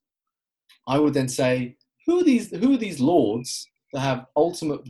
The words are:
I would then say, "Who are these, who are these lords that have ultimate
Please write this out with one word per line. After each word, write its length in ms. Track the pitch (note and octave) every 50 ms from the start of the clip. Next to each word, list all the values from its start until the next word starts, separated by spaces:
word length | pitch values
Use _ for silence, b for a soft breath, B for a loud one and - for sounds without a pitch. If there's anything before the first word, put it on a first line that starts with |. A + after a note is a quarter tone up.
| _ _ _ _ _ _ _ _ _ _ _ _ _ _ b b b B2
I 120 | C3 D3
would 140 | D3+ D3 C#3+
then 140 | C#3 C3 B2+
say, 480 | - - C3+ B2+ B2+ B2+ B2 A#2+ - _ _ _ _ _ _
"Who 160 | - E4+ F4+
are 20 | F4+
these, 260 | D#4 B3+ A3+ - -
who 240 | F3+ F3 A3 C4+ C#4
are 20 | A#3
these 240 | A3 G3 D#3+ C#3
lords 680 | B2 D3+ - D3+ A#2+ G2+ A2 B2 C3+ - - - - - _ _ _ _ -
that 60 | C3+
have 260 | C3+ C#3 C3 B2 - - - D3
ultimate 480 | D#3+ E3+ F3 - D#3+ D3+ C#3+ C3+ - B2